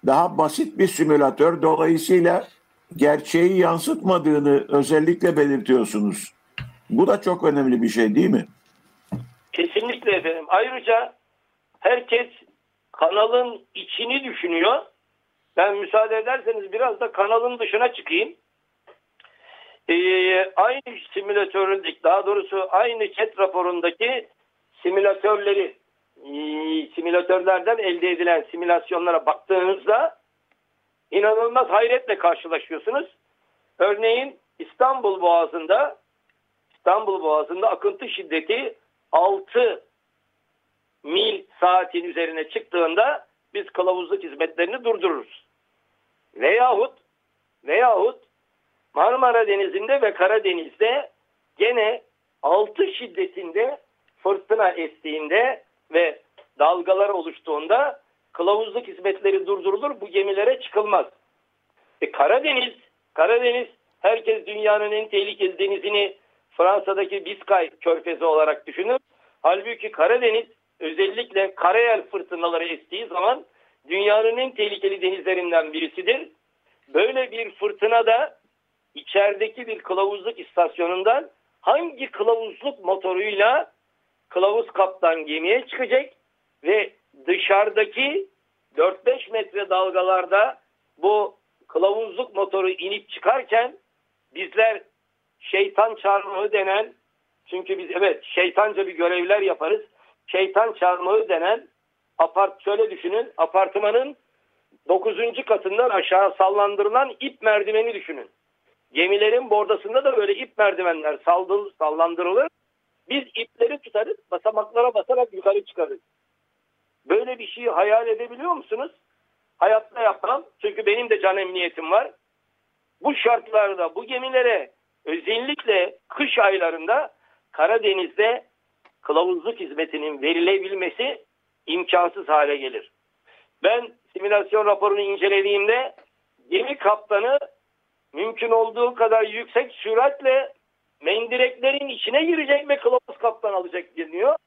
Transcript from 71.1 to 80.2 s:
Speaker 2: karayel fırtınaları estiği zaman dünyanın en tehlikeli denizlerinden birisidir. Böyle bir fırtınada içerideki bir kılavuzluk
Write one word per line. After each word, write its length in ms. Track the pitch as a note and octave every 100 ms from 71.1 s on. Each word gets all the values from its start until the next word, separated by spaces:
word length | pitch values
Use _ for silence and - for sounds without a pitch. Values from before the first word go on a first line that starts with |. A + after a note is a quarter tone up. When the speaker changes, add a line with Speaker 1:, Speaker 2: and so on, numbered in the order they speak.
| G#3 A#3+ G3 F#3+
Speaker 2:
karayel 480 | G3 E3+ G#3 A#3 A3
fırtınaları 640 | - G3 - F3 E3+ E3
estiği 420 | E3+ E3 _ F#3+ A3+
zaman 380 | E3+ F#3+ C4+ - _ _ _ _
dünyanın 480 | F#3 G3+ G#3 A3+ A#3
en 140 | C4
tehlikeli 520 | A#3 G#3 G3+ G3 G3
denizlerinden 720 | F#3 F#3+ F3+ F3+ F3 E3+ D#3
birisidir. 560 | D#3 D#3+ - F3+ C4 E4 _ _ _ _ _ _
Böyle 420 | C#3 A3 C4 B3+
bir 200 | A3 A3
fırtınada 880 | - G#3 G3+ G#3+ A#3 A3+ A3+ D4 - _ _ _ _ _
içerideki 720 | D3 - G3 G3+ G3+ A3 A3 A#3
bir 120 | A3
kılavuzluk 600 | - F#3+ G3 G3+